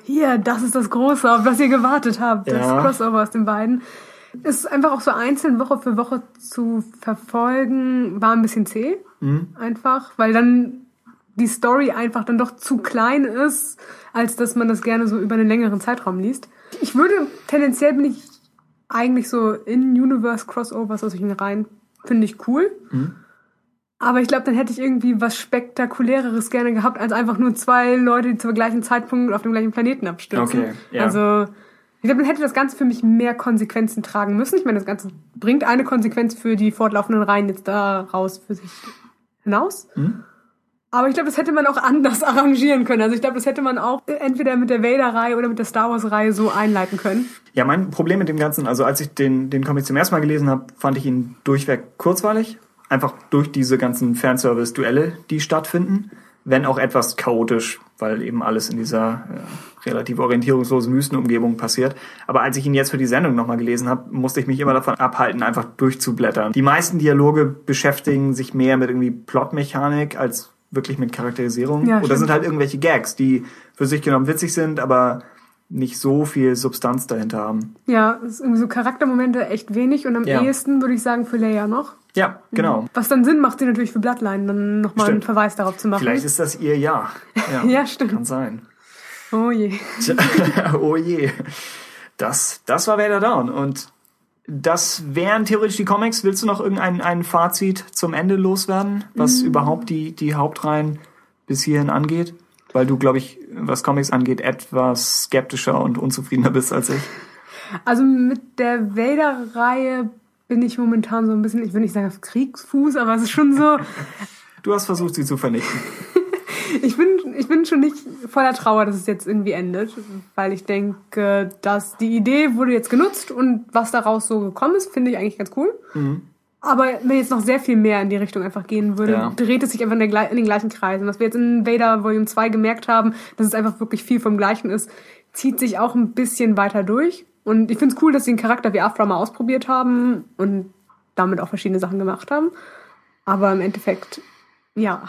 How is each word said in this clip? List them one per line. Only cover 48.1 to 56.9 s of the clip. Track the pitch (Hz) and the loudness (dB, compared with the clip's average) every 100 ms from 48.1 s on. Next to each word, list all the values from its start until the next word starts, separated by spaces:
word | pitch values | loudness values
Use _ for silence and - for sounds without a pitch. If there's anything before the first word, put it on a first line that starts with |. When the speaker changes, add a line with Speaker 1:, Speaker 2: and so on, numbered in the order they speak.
| 190 | 2
Speaker 2:
mit | 170 | 0
dem | 156 | 0
Ganzen, | 151 151 131 | -2 -2 -2
also | 123 | 0
als | 131 139 | 2 0
ich | 147 | -4
den, | - 139 131 135 | 0 0 2 0
den | 139 | -2
Comic | 135 143 | 0 -2
zum | 135 139 | 0 0
ersten | 165 | 2
Mal | 165 | 2
gelesen | 151 151 143 | 2 2 2
hab, | 131 - - | 0 -4 -4
fand | 139 135 | -2 0
ich | |
ihn | 135 127 120 - | 0 -2 -4 -6
durchweg | - 139 139 127 - - | 0 0 0 -4 -4 -4
kurzweilig. | 170 185 214 214 220 - _ _ - | 0 0 0 0 -2 -8 _ _ -4
Einfach | 135 127 - - | -2 -2 -6 -2
durch | 143 147 | 0 2
diese | 143 127 131 | 0 0 2
ganzen | 127 120 123 120 | 0 0 -2 0
Fanservice-Duelle, | 139 139 127 117 117 - 120 131 165 165 - | 0 2 0 0 -2 -2 0 2 0 -4 -6
die | 156 | -4
stattfinden. | 151 156 156 170 185 196 202 - - _ | -2 -2 -2 -2 0 -2 -4 -16 -20 _
Wenn | - 131 139 | 0 0 2
auch | 127 | 0
etwas | 120 | 0